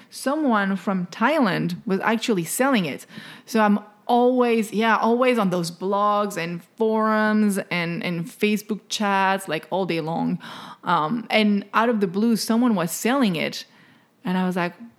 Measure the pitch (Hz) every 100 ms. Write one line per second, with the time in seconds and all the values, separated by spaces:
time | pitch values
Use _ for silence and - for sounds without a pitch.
0 | - - 262 302 294 214 196 196 - 190
1 | 175 - 233 311 220 156 170 175 - 190
2 | - 226 - 190 165 - 262 247 160 -
3 | - - - - - 220 214 202 - -
4 | - 240 247 254 240 226 220 196 226 214
5 | 226 240 254 233 190 180 165 170 185 202
6 | 208 208 208 190 170 175 - - 220 220
7 | 220 214 214 214 208 196 - 175 170 170
8 | 175 170 170 - 214 208 - 208 - -
9 | 208 196 190 190 190 156 - 180 185 165
10 | 156 165 165 175 - - - - - 170
11 | 156 240 - 220 214 202 - 214 233 226
12 | 196 185 233 208 - 226 247 202 170 -
13 | 220 277 226 160 143 - - - - _
14 | _ _ 180 185 185 180 175 - -